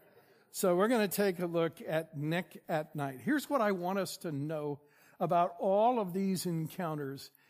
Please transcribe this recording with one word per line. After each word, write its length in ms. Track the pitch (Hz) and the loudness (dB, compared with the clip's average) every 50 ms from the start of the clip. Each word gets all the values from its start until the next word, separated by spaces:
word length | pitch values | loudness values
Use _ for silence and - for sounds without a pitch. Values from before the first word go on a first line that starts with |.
| - - - - - _ _ _ _ _ | -20 -20 -20 -20 -20 _ _ _ _ _
So 260 | - - 202 185 175 | -6 0 2 2 4
we're 100 | 180 202 | 4 4
gonna 220 | 226 254 220 208 185 | 4 4 4 2 2
take 300 | - 202 202 196 175 170 | 2 2 2 2 0 0
a 60 | 180 | -2
look 360 | 175 170 170 165 160 - - 233 | -2 0 2 0 0 -2 -4 -6
at 320 | 202 160 160 160 - 147 | -2 -2 -2 -2 -4 -6
Nick 460 | 143 147 156 165 180 180 - - 202 - - | -6 -2 -2 -2 -2 -4 -6 -10 -14 -6 -2
at 260 | 175 156 156 - - | -2 -2 -2 -4 -6
Night. 240 | 151 143 139 131 131 | -6 -6 -6 -6 -6
Here's 300 | - 226 302 277 - - | -2 0 0 0 0 0
what 100 | 294 262 | 0 2
I 140 | 214 208 196 | 2 2 0
want 260 | 175 175 180 196 196 | 0 -2 -2 -2 -2
us 160 | 185 - - - | -2 -4 -6 -8
to 120 | - 170 | -8 -6
know 480 | 151 139 143 151 160 151 147 147 143 - _ _ _ _ - - - - | -4 -4 -4 -4 -4 -4 -4 -6 -8 -8 _ _ _ _ -20 -16 -6 -2
about 360 | 185 165 180 170 175 - - - | 0 2 4 4 4 2 0 -2
all 400 | 269 190 196 208 220 240 254 226 | 0 2 4 6 6 4 4 2
of 140 | 202 180 170 | 0 -2 -2
these 320 | 190 196 190 190 165 - | 0 0 0 0 0 -2
encounters, 840 | 180 165 160 160 - - - 180 156 156 147 143 135 139 135 - - _ _ _ | -2 -2 -2 -4 -4 -6 -6 -4 -4 -4 -4 -6 -6 -8 -10 -14 -18 _ _ _